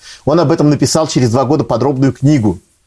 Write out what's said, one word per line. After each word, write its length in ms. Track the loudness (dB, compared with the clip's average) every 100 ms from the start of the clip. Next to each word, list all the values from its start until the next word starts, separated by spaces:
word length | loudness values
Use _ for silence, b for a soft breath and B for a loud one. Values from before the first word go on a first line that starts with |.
| B B
Он 160 | -2 0
об 100 | 2
этом 200 | 2 2
написал 360 | 2 0 0 -2
через 240 | 0 0
два 140 | 0
года 180 | 0 -2
подробную 500 | -2 -2 -2 0 -2
книгу. 460 | 0 0 2 0 -4 -10 _